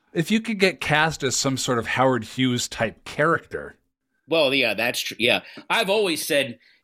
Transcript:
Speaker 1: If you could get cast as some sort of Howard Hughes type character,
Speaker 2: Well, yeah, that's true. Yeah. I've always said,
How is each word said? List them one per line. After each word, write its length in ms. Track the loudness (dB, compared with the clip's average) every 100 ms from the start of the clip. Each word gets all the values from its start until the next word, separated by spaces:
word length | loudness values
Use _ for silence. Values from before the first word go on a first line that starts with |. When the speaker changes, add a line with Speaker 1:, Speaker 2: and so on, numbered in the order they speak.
| _
Speaker 1:
If 180 | -4 0
you 80 | 0
could 200 | 0 2
get 200 | 0 2
cast 440 | 0 2 2 0
as 120 | -2 0
some 220 | 0 -2
sort 220 | 0 -2
of 80 | 0
Howard 360 | 2 2 2
Hughes 440 | -2 -2 0 0 -4
type 360 | -4 -4 -4
character, 720 | -8 -2 0 0 -4 -12 -12 -16 _ _ _ _ -2
Speaker 2:
Well, 260 | 2 2
yeah, 200 | 2 2
that's 260 | 0 -2 -2
true. 180 | -6 0
Yeah. 220 | 2 2 -2 -12 -2
I've 200 | -2 2
always 360 | 0 0 -2 -2
said, 340 | 0 -2 -8 _ _